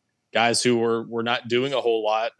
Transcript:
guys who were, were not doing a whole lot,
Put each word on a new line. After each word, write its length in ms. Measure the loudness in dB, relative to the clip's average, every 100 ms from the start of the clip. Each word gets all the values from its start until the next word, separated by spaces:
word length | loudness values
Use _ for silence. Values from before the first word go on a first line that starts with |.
| _ _ _
guys 280 | 0 2 2
who 140 | 2 2
were, 300 | 2 -2 -4
were 160 | -6
not 240 | -2 -4 -2
doing 240 | -2 0
a 80 | 0
whole 240 | 0 0
lot, 280 | 2 0 -2 -4